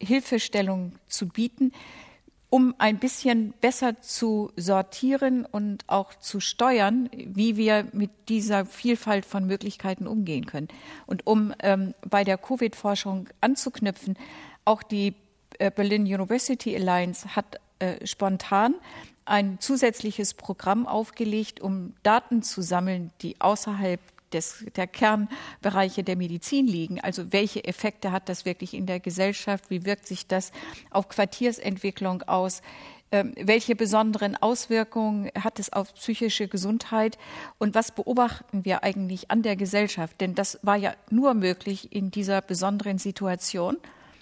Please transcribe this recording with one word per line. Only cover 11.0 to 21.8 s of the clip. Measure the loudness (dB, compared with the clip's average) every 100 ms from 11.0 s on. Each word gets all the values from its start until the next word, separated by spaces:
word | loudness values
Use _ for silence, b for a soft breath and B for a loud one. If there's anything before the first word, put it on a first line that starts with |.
| -8
Und | -4
um, | 2 4 2 0
ähm, | 2 2 0 -6 0
bei | 2
der | 2 0
covid-Forschung | -2 -2 -2 -2 -2 -2 -2 -6 -8 0
anzuknüpfen, | 0 2 -2 -2 -2 -2 -6 -6 B B B B
auch | 2 2
die, | 0 -2 0 -2 _ _ _ -2
äh, | -2
Berlin | 0 0 2
University | 2 0 0 0 0 -2 -2
Alliance | 0 2 2 0 -4 -4 -4
hat, | -4 -12 -20 _
äh, | -6 -4 -8
spontan | -2 -2 -2 2 4 4 2 B B B B 0
ein | 2 2 -2
zusätzliches | -2 2 2 2 -4 -2 -4
Programm | -4 -8 -2 0 0 2
aufgelegt, | -2 -2 -4 -2 0 -4 -6
um | -6 -4